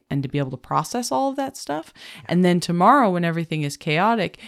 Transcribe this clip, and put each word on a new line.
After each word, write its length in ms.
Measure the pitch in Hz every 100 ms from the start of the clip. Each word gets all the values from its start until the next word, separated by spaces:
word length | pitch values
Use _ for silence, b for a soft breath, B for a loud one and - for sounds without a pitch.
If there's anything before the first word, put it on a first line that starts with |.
| -
and 100 | 139
to 80 | 131
be 80 | 143
able 140 | 135
to 60 | 139
process 540 | - 147 156 247 240
all 180 | 262 269
of 60 | 269
that 200 | 269 -
stuff. 340 | - 302 - - B B B
And 180 | 175 180
then 140 | 175
tomorrow, 500 | - 175 190 277 220
when 160 | 175 170
everything 380 | 165 160 156
is 140 | 143 -
chaotic, 600 | - 151 208 233 175 -